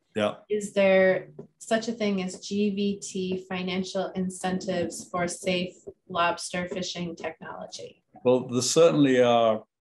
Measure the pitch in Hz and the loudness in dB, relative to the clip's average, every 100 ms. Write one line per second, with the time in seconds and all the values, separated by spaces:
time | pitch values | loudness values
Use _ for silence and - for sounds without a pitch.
0 | _ 214 208 - - 208 202 202 196 190 | _ -2 -2 -2 -6 -6 -2 2 4 6
1 | 185 185 - - - _ - 226 233 226 | 4 2 -4 -18 -20 _ -4 -2 -2 -4
2 | 208 196 185 - - 202 208 196 202 202 | -2 -2 -4 -8 -6 -2 0 0 -2 -4
3 | - 190 185 185 - 185 185 269 - 190 | -8 -8 -6 -6 -6 -6 -4 -4 -4 -4
4 | 180 190 185 - 185 185 196 175 170 - | -4 -4 -6 -4 -4 -4 -4 -4 -4 -8
5 | - 180 175 - 190 180 180 - - - | -8 -4 -4 -4 -4 -2 -4 -10 -20 -20
6 | _ 175 175 - - 180 180 185 180 175 | _ -2 -2 -2 -6 -6 -6 -6 -8 -6
7 | 170 - 160 - 175 - - - - _ | -8 -8 -10 -10 -16 -14 -14 -14 -18 _
8 | _ - 123 127 127 123 117 160 165 156 | _ -2 2 2 2 -2 2 6 6 6
9 | 139 127 120 117 113 110 - _ | 4 6 6 6 4 2 -4 _